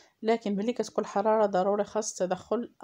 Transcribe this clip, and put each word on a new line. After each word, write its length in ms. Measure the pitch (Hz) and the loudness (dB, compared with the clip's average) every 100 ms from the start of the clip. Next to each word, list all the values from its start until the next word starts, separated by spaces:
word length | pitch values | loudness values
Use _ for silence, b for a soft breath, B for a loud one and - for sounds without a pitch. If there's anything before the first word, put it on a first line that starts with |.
| b b | b b
لكن 340 | 220 226 208 202 | 0 0 0 -2
ملي 160 | 220 | -2
كتكون 320 | 240 - - | -2 -2 -4
الحراره 420 | 208 202 214 214 208 | -2 0 2 4 4
ضروري 380 | 196 202 202 | 2 2 0
خاص 300 | 202 214 214 | 0 -2 -4
تدخل 580 | - 180 180 - 220 233 _ | -4 -2 -2 -2 -4 -4 _